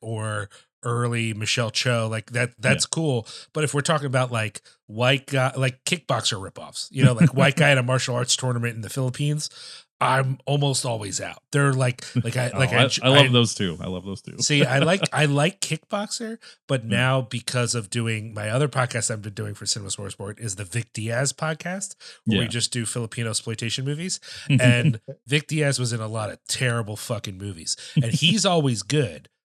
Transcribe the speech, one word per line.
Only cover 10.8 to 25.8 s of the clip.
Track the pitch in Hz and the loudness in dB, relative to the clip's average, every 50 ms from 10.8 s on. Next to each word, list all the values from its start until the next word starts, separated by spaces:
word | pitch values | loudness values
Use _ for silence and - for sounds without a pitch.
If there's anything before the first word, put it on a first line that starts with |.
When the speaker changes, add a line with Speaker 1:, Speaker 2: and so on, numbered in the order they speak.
| - | -2
Speaker 1:
always | 131 117 110 104 98 95 - | -2 -4 -4 -6 -6 -6 -6
out. | 98 87 85 - _ _ - | -8 -8 -10 -14 _ _ 0
They're | 143 143 139 135 | 2 4 4 4
like, | 131 131 127 123 - - - - 131 113 | 4 2 2 0 -2 -8 -4 -2 -2 -2
like, | 117 - 127 | 0 -2 -2
I, | 123 123 | -2 -2
Speaker 2:
<laughs> | - | 0
Oh, | - | 0
Speaker 1:
like, | 135 127 120 | 2 2 4
Speaker 2:
I, | 120 127 | 4 4
Speaker 1:
I, | 135 - - - | 4 2 2 4
Speaker 2:
I | 131 | 6
love | 135 143 143 | 8 8 8
Speaker 1:
I | 127 | 8
Speaker 2:
those | 123 123 117 107 - | 6 4 4 4 0
too. | - 104 90 82 85 90 | -2 -4 -4 -4 -4 -6
I | 90 | -8
love | 92 90 87 | -8 -8 -8
those | 98 98 - - | -10 -10 -10 -12
too. | - - - | -14 -8 -4
Speaker 1:
See, | - - 147 143 143 | -2 0 2 2 2
I | 123 127 139 | 2 2 2
like, | 151 190 190 196 160 | 2 2 2 0 0
Speaker 2:
<laughs> | - - | -2 0
Speaker 1:
I | - 151 | 2 2
like | 147 143 143 147 170 - - | 2 4 2 2 2 0 -4
kickboxer, | - - 160 160 - _ - 202 208 214 - - 240 220 226 226 - - - _ _ | -6 -6 -6 -6 -6 _ -6 -6 -4 -6 -8 -8 -8 -10 -10 -14 -16 -20 -20 _ _
but | - 143 127 107 | -2 -2 -2 0
Speaker 2:
Yeah. | 113 117 | 0 2
Speaker 1:
now | 120 127 131 131 135 | 4 4 4 4 2
because | 127 107 - 117 - - - 123 120 113 117 | 0 -2 -6 -8 -6 -2 0 0 0 0 -2
of | 120 104 92 | -4 -4 -4
doing | - 120 117 113 113 110 104 113 101 | -4 -4 -2 -2 -4 -4 -6 -8 -8
my | 101 104 107 | -8 -4 -2
other | 110 131 147 | 0 0 0
podcast | 143 - 131 127 120 - 120 107 - | 0 0 0 -2 0 -2 -2 -2 -4
I've | 117 107 | -4 -6
been | 101 107 101 | -8 -10 -8
doing | 113 107 104 104 | -8 -8 -8 -10
for | - 107 | -8 -6
Cinema | - - 117 101 98 | -4 -4 -4 -6 -8
Smorgasbord | - - 101 98 - - 98 101 107 - | -10 -8 -10 -10 -12 -10 -12 -12 -10 -10
is | 117 113 98 | -10 -8 -8
the | 98 104 | -8 -10
Vic | 85 85 117 - - - | -6 -6 -6 -6 -6 -8
Diaz | - 104 113 117 117 143 - - | -8 -6 -4 -2 -2 -2 -2 -2
podcast, | - 160 156 160 147 - 175 185 196 - - - - - - - - _ | -4 -4 -6 -4 -6 -8 -8 -8 -8 -8 -10 -12 -16 -20 -20 -20 -6 _
where | - 107 95 | 2 2 2
we | 87 | 2
Speaker 2:
Yeah. | - | 2
Speaker 1:
just | - 120 110 - - | 0 -2 -2 -2 -2
do | 123 113 | -4 -4
Filipino | - - 120 117 107 - - 117 113 | -4 -4 -4 -6 -4 -4 -6 -4 -2
exploitation | 107 - - 117 113 - - 113 - - 131 | -4 -4 -4 -4 -6 -4 -4 -4 -4 -4 -4
movies. | 139 147 147 170 185 - - - - - - - - | -4 -4 -4 -6 -6 -8 -8 -8 -12 -16 -8 0 2
Speaker 2:
<laughs> | |
Speaker 1:
And | 143 127 131 123 123 120 - 160 117 107 - - - - _ | 4 6 6 6 6 6 4 2 2 0 -4 -14 -18 -18 _
Vic | - 139 156 - - | -2 -2 -2 0 -2
Diaz | 151 156 151 139 135 | -2 0 0 0 0
was | - | 0